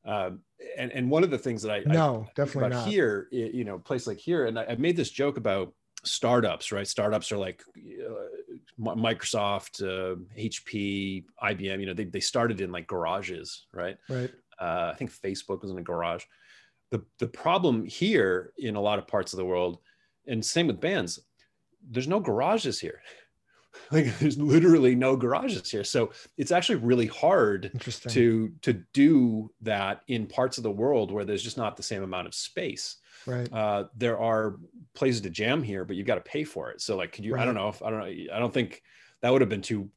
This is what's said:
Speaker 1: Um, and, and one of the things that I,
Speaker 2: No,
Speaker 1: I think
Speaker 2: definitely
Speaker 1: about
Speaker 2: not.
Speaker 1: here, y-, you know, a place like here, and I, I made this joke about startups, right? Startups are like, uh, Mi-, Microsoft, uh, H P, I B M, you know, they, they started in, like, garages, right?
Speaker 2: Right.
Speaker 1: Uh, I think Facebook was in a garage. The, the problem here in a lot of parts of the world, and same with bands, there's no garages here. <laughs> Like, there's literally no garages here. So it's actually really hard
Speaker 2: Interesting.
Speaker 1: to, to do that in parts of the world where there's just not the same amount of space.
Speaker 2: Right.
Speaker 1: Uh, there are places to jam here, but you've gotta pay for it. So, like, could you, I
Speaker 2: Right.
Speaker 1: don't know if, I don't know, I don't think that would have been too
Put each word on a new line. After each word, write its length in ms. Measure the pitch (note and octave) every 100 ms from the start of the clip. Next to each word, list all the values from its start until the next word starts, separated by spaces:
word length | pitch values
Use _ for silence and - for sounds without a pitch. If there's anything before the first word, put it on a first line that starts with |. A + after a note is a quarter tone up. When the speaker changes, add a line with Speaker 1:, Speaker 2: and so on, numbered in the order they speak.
Speaker 1:
Um, 360 | - G#2 F#2 F2+ _ _ - -
and, 140 | B2+
and 200 | C3 B2+
one 120 | D#3
of 60 | F3+
the 80 | -
things 240 | C3+ A2+
that 80 | G#2+
I, 80 | G#2
Speaker 2:
No, 320 | D3 E3 D3+
Speaker 1:
I 20 | A#2
think 180 | A2
Speaker 2:
definitely 320 | - C#3+ C#3+ A2
Speaker 1:
about 180 | A#2+
Speaker 2:
not. 20 | G3
Speaker 1:
here, 400 | G#3 B2 G2+ -
y-, 200 | B2+ A2+
you 120 | B2
know, 100 | G#2+
a 40 | F#2
place 280 | - C3 A#2+
like 120 | G2
here, 260 | - E3+
and 120 | A#2+ A2+
I, 80 |
I 100 | A2
made 220 | A#2+ D#3+ E3+
this 140 | B2
joke 260 | - C#3 C#3
about 360 | G#2+ G2 F2+ _ _ -
startups, 680 | - - A#2+ B2 G#2 D#2+ -
right? 160 | G2+ G2
Startups 440 | - G#2 G#2+ -
are 60 | G#2
like, 260 | F#2+ F2+ - -
uh, 360 | G#2 F#2+ - G#2+ - - - - _ -
Mi-, 340 | A2 A2+ A2+
Microsoft, 680 | A2+ - A2+ G2+ G2 - -
uh, 360 | G2 F#2 F#2 F2+ F#2
H 300 | - G#2+ -
P, 600 | - G#2+ G2+ G2+ G2 F#2+ - -
I 140 | G#2
B 160 | G2 G2
M, 100 | G2
you 60 |
know, 80 | F#2+
they, 120 | F2+
they 140 | F#2+ F2+
started 420 | - B2+ A#2 G2
in, 100 | F#2+
like, 160 | F2 E2+
garages, 800 | F#2 E2 F#2+ F#2 E2+ D#2+ - _
right? 260 | F2+ F2 G2 -
Speaker 2:
Right. 220 | C3 B2+ - _ -
Speaker 1:
Uh, 320 | F2 E2+ E2+
I 40 | D#2
think 140 | A#2+
Facebook 500 | - G2 F#2+ - F#2+
was 80 | G2
in 80 | F#2
a 60 |
garage. 400 | F2+ E2+ E2+ F2 - _ _ - _ _ _
The, 140 | A2+ - _
the 80 | A#2
problem 580 | - E3 F#3 F3 A2+
here 680 | F2+ - F#3+ F#3 F#2+ F2+ F2+ -
in 180 | A#2+
a 60 | G#2
lot 160 | G#2 G#2
of 80 |
parts 260 | - G#2 F#2
of 60 | F#2
the 80 |
world, 320 | F#2 F2+ F2+ F2 _ _ _ _
and 180 | - A2+
same 220 | - E3
with 140 | E3+ G2
bands, 400 | E3 F#3+ F2 - _ _ _ _ _ _ -
there's 200 | A#2+ C3
no 120 | G3+
garages 600 | D#3 G#2+ D3+ A3 D3 -
here. 220 | D#2 -
<laughs> 60 | - - _ _ _ _ _ - -
Like, 260 | D#3 C3 -
there's 220 | D3+ C3+
literally 560 | D3+ D#3 F3 E3 B2+
no 200 | B2 C3
garages 540 | C3+ A#2+ D3 B3+ F3 -
here. 140 | G#2+
So 280 | G2 B2+ A2 - -
it's 160 | - C3
actually 260 | F3 F3 F3
really 280 | A#2 B2
hard 640 | A2 - D#3 F#3+ G#2+ G2 G2
Speaker 2:
Interesting. 400 | A#2+ - - A#2+
Speaker 1:
to, 420 | A#2 A#2 A2+ A2 -
to 100 | - G#2 -
do 600 | C#3 D3 D3+ B2 A2 G#2+ _
that 400 | A2 G2+ G2 G2+ -
in 180 | A#2+
parts 320 | G#2 - B2+ B2+
of 60 |
the 80 | A2+
world 400 | G2 B2+ C3+ G2
where 120 | G2+
there's 200 | G2 G2+
just 140 | A2+ B2
not 200 | G#2+ -
the 60 |
same 180 | - G2+
amount 240 | F#2+ F#2
of 80 | F2+
space. 640 | - - - F3+ - - - _ - -
Speaker 2:
Right. 240 | B2 A#2+
Speaker 1:
Uh, 300 | A2 G#2+ G2+ G2+
there 220 | G#2+ A#2+ G#2+
are 400 | A2+ A2 A2 F#2+ - - -
places 260 | - C3+ A#2+
to 80 | G2
jam 320 | E2 G#2+ D3
here, 240 | A#2 G2
but 100 | F2
you've 120 | F#2+ G2+
gotta 140 | G2
pay 220 | - D3
for 280 | D3+ F#2 B1
it. 100 | -
So, 160 | - F#2+
like, 140 | E2+
could 120 | -
you, 120 | G#2+
I 20 | B2+
Speaker 2:
Right. 80 |
Speaker 1:
don't 80 | B2
know 160 | G#2+ G#2
if, 140 | G2+
I 80 | A2
don't 80 | A2
know, 340 | F#2+ E2+ C#2
I 60 | G2+
don't 140 | A#2+
think 280 | C3+ A2 - _ - - _
that 100 | A#2+
would 100 | C3+
have 80 | A2+
been 120 | G2+
too 300 | - G#2+ G2